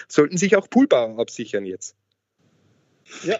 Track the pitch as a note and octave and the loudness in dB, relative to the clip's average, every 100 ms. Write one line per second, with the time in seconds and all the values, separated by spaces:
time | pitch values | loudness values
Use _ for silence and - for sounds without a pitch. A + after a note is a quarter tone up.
0 | - - D3 F3 G3 G3 - B3 C#4 B2+ | 0 2 2 2 0 -2 0 2 4 4
1 | A2+ A2 A2+ - A2+ G2+ F#2+ F#2 - - | 2 -4 -6 -8 -6 -6 -6 -10 -14 -20
2 | _ _ _ _ _ _ _ _ _ _ | _ _ _ _ _ _ _ _ _ _
3 | - - E3+ | -20 -10 -6